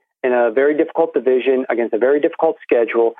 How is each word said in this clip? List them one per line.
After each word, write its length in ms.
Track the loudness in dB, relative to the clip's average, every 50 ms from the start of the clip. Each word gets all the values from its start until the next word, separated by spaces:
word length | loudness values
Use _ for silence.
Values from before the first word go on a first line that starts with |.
| _ _ _ _ -4
in 100 | -2 0
a 180 | 0 0 0
very 240 | 0 2 2 2 2
difficult 380 | 0 -2 -2 0 -2 -2 0 -2
division 520 | -2 0 2 0 0 2 0 0 0 0 -2
against 240 | -4 -4 -4 -2 -2
a 40 |
very 220 | 0 0 0 0 2
difficult 380 | 0 -2 -2 0 -2 -2 -2 -2
schedule, 540 | -2 0 0 0 0 0 0 0 0 0 -2